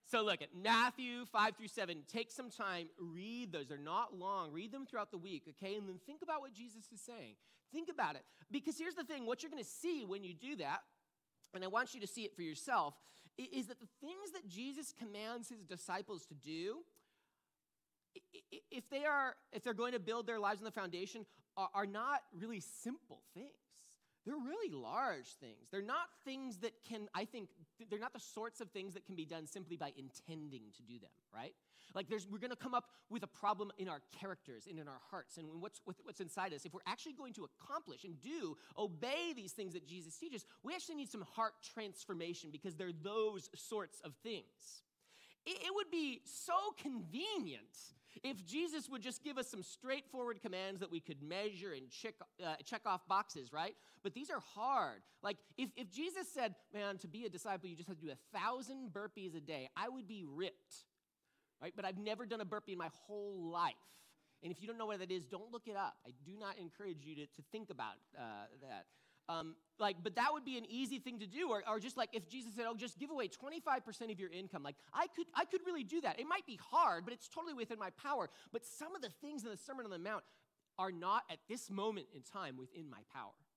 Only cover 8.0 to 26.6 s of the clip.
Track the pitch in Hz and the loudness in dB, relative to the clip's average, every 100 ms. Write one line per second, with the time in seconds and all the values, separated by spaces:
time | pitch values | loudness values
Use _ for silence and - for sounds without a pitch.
8 | 180 139 - - - 277 294 311 330 339 | 2 2 -10 -20 -4 0 0 0 0 0
9 | 285 294 226 247 311 294 208 - 339 311 | -2 0 2 2 0 -4 -6 0 2 2
10 | 202 196 190 165 254 269 143 170 - _ | 2 -2 -2 -6 -4 0 2 0 -2 _
11 | _ _ _ _ - 185 185 214 247 262 | _ _ _ _ -10 -4 4 4 4 -2
12 | 202 240 208 - 165 151 - 233 147 - | -6 -2 -4 -2 -4 -2 4 6 6 0
13 | - - - - 254 262 220 247 226 _ | -20 -20 -14 -8 -2 -2 -2 -6 -12 _
14 | 285 370 403 349 208 180 262 277 294 - | -8 -6 -6 -8 -8 -4 -4 -4 -6 -6
15 | 226 202 220 240 226 233 175 180 - 180 | -6 -4 -4 -4 -6 -10 -8 -8 -2 -2
16 | 196 185 - 147 135 160 185 294 339 - | -2 -8 -8 -12 -6 -2 -2 -2 -8 -20
17 | _ _ _ _ _ _ _ _ _ _ | _ _ _ _ _ _ _ _ _ _
18 | _ - _ - _ - _ 262 - 277 | _ -20 _ -20 _ -14 _ -8 -2 2
19 | 294 285 269 - _ 226 247 214 240 240 | 6 6 6 0 _ -2 0 2 4 2
20 | 185 233 226 220 202 208 220 214 185 175 | 2 2 2 4 4 4 0 -2 -2 -2
21 | 196 226 202 - _ - 190 196 202 208 | -2 -4 -10 -16 _ 0 2 4 2 2
22 | 254 285 - 175 226 214 - - 233 285 | 4 4 2 -6 -2 -2 -4 -4 -4 -4
23 | _ - - 180 277 - _ - - - | _ -18 -14 -14 -14 -16 _ -20 -20 -20
24 | _ _ 208 294 254 392 392 143 117 196 | _ _ -2 0 2 2 2 0 2 4
25 | 262 156 120 - 127 107 - 196 208 294 | 4 2 -4 -12 -14 -14 -4 -2 2 2
26 | 339 - 269 262 262 185 | 2 -4 -6 -4 -4 -2